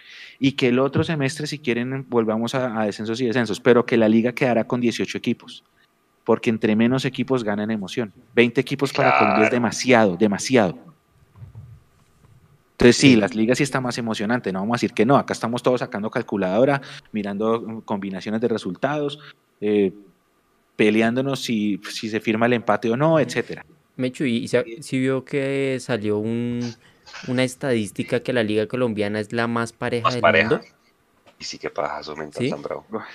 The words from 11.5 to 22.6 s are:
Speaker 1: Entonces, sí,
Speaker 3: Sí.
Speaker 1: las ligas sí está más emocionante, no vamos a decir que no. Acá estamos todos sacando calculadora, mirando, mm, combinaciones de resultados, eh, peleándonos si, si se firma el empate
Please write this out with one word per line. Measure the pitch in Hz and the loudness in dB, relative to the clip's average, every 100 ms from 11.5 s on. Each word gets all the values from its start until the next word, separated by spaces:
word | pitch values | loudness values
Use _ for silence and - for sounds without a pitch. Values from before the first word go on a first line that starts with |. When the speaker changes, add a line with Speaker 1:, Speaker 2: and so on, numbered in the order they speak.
| - - - _ _ _ _ _ _ _ _ _ | -20 -20 -20 _ _ _ _ _ _ _ _ _
Speaker 1:
Entonces, | - 123 - | 6 6 8
sí, | 143 | 6
Speaker 3:
Sí. | 113 | 6
Speaker 1:
las | 98 | 4
ligas | 104 110 127 | 0 0 2
sí | |
está | 139 135 | 0 -2
más | 127 123 | -4 -6
emocionante, | 113 110 104 120 104 | -6 -4 -2 -2 -2
no | 92 | -4
vamos | 104 | -2
a | 120 | 0
decir | 104 | 0
que | - 113 | 2 4
no. | 131 | 4
Acá | 110 | 2
estamos | 98 117 120 | -4 -4 -2
todos | 131 123 | 0 0
sacando | - 101 107 | -2 -6 -4
calculadora, | 123 - 101 92 104 135 139 - - - | -4 -4 -2 0 2 2 0 -6 -18 -10
mirando, | 107 101 101 110 117 | -8 -6 -2 0 0
mm, | 110 113 | -4 -12
combinaciones | - 104 98 92 107 110 | -6 -6 -6 -8 -6 -2
de | 117 | 0
resultados, | 110 92 87 131 151 143 147 - - _ _ | -2 -4 -4 -4 -2 -6 -8 -16 -20 _ _
eh, | 104 104 95 - - _ _ _ _ _ _ | 0 2 2 -2 -16 _ _ _ _ _ _
peleándonos | - 107 110 113 123 135 131 | 0 2 4 2 0 -2 -4
si, | - 110 104 92 - | -4 -2 -2 -4 -8
si | - 110 | -10 -6
se | 107 | -4
firma | - 110 120 | -2 2 2
el | |
empate | 120 | 2